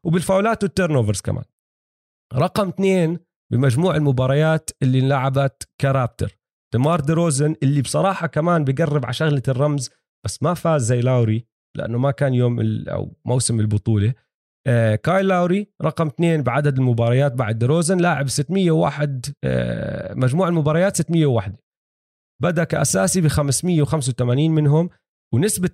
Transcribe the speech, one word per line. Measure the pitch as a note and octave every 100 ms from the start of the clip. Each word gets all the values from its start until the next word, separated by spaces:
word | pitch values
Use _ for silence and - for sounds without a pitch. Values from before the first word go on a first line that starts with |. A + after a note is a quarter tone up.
وبالفاولات | F3 F3 - F#3+ G#3+ A3
والتيرنوفرز | G3 F#3+ F3 C#3 G#2 G2+
كمان. | - - - _ _ _ _ _ _ _ -
رقم | C3 F3+ - F#3+
اثنين | - G3 F#3 D#3+ E3+ _ _ -
بمجموع | A#2 C#3 A#2+ F3+ D#3
المباريات | D3 B2+ C3 C#3 D#3+ D#3 - -
اللي | C3 C3
انلعبت | C3+ C#3 C3+ C3+ C#3 - - -
كرابتر. | C#3 C3+ A#2+ - G2 - _ _ _
ديمار | A2+ D3 E3+
دي | C#3+
روزن | E3 E3+ C3 D3+ D#3
اللي | C3+ C#3+
بصراحة | A#2+ D3 F#3+ F#3 E3
كمان | D#3 E3+ E3+
بيقرب | C3+ C3+ D#3+ D3 A#2
على |
شغلة | A#2+ D#3 C#3+ C3+
الرمز، | B2+ D3 C#3+ B2 _ _ _ G#2+
بس | -
ما | D3
فاز | F3 E3+ D3+
زي | A2+ B2
لاوري | B2+ B2+ A2 A2 - _ _ -
لأنه | G#2+ A#2+
ما | C#3
كان | C3+ C#3
يوم | B2 B2 A#2+
ال-، | A2 A2 -
أو | - - - -
موسم | B2+ - A2+
البطولة. | G#2+ G#2 - G#2+ G#2+ - _ _ _ _ B2
آه، | A#2+ A2 G#2+
كايل | D#3 F#3+ G3
لاوري | F3+ F3 G3 G#3 -
رقم | D#3 D#3+ D#3+
اثنين | - E3+ D#3+
بعدد | B2 C3 D3 C3
المباريات | B2+ A#2 A#2 B2+ C#3+
بعد | B2 G#2+ A2+
دي | B2
روزن، | E3 E3 F#3
لاعب | F3 C#3 C#3
ستمية | - C#3+ F#3+ F3
وواحد، | D#3+ E3 C#3+ D3 C3 C3 -
آه، | C2+ B1+ - - - C2+ -
مجموع | - B2+ D#3 F3
المباريات | E3+ D3+ D#3+ G3 F#3
ستمية | D#3+ E3+ D3
وواحد. | A#2 G2 F#2 _ _ _ _ _ _ _ -
بدأ | F3 E3+
كأساسي | E3 D#3 D3 F#3+ F#3+ F#3
بخمسمية | D#3 D3+ C#3+ - F3+ E3
وخمسة | C#3+ D#3+ B2+
وثمانين | A#2+ A#2+ B2+ D#3+
منهم، | D#3 D3 D#3 F3 - _ _ _
ونسبة | A#2+ G#3 - F3+